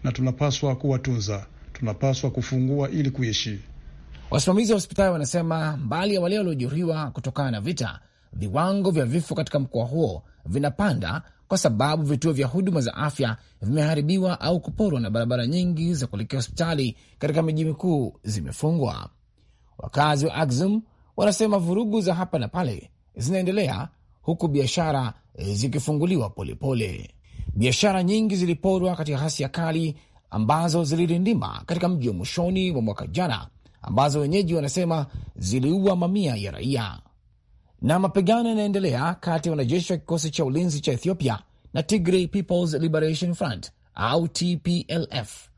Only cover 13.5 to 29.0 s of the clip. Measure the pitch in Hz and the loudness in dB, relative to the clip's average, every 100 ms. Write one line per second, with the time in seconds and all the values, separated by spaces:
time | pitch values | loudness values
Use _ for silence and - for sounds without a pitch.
13.5 | _ 101 151 151 156 147 190 185 165 139 | _ 0 2 2 2 2 2 2 0 0
14.5 | 175 - - 214 135 110 113 117 123 120 | 0 -2 0 2 2 0 0 2 0 0
15.5 | 170 180 160 170 160 123 101 110 135 120 | 0 0 0 0 0 -2 -4 -4 -4 -4
16.5 | - 170 151 127 - _ _ 147 151 160 | -2 0 0 -2 -4 _ _ 0 2 2
17.5 | 156 160 143 185 151 120 - 104 101 69 | 0 -2 0 0 2 0 -6 -6 -4 -6
18.5 | - 151 165 117 57 50 _ _ _ _ | -2 0 0 0 -4 -12 _ _ _ _
19.5 | _ _ - - 139 151 147 156 - 156 | _ _ -14 -4 2 4 4 0 0 0
20.5 | 123 190 214 220 _ _ - 208 196 220 | 2 2 0 -4 _ _ 2 2 4 2
21.5 | 202 170 190 226 220 185 175 185 160 107 | 2 2 0 2 2 2 0 -2 -2 -2
22.5 | 180 156 92 - _ _ - 123 190 180 | -2 -2 -4 -12 _ _ -6 -2 0 0
23.5 | 202 175 - - _ _ _ - 165 170 | 0 0 -2 -8 _ _ _ -4 0 0
24.5 | 143 127 - 160 143 123 - _ - 92 | 2 2 0 0 0 -2 -6 _ -8 -4
25.5 | 104 127 139 139 151 175 180 107 - 71 | 0 0 0 0 0 2 2 0 -6 -8
26.5 | - 139 123 104 - - - - - - | -4 -2 -2 -2 -6 -12 -18 -20 -10 -6
27.5 | - 123 123 208 190 175 214 220 190 175 | 2 2 4 4 4 2 2 2 2 0
28.5 | 170 190 190 180 165 | 2 2 2 0 -2